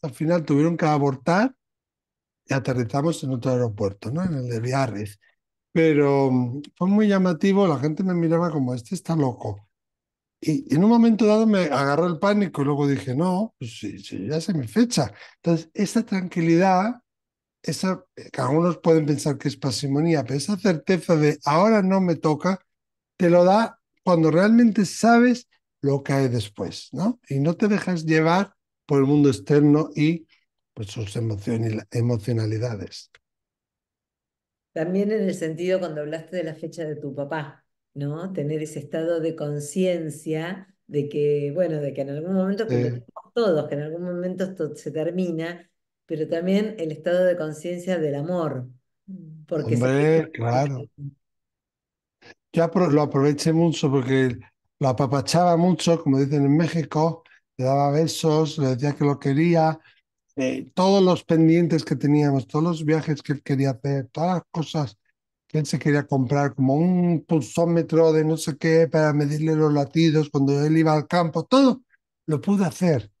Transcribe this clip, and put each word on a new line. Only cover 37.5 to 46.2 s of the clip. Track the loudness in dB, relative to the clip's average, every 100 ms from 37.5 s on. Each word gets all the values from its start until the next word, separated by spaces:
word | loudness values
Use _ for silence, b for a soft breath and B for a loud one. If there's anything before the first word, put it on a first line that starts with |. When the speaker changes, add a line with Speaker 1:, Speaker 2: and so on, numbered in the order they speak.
| -16 _ _ _
Speaker 2:
¿no? | -10 -8 -8 -8
Tener | -6 -6 -6
ese | -8 -12
estado | -10 -6 -4 -2
de | -4 -6
conciencia | -8 -8 -8 -2 -2 -2 -6 -10 -8 -6 -6 -10 -16 _ _
de | -4 -4
que, | -2 0 0 -2 -2
bueno, | -2 -2
de | -6
que | -6
en | -8
algún | -8 -4
momento, | -2 -2 -2 -2
que |
lo | 0
Speaker 1:
Sí. |
Speaker 2:
tenemos | -2 -6 -12 -20 -10
todos, | -2 0 0 -2
que | -6
en |
algún | -8 -8
momento | -8 -6 -6 -6
esto | -8 -6 -8 -8
se | -10
termina, | -6 -4 -4 -4 -4 -8 -10 -18 _ _ _ _
pero | -8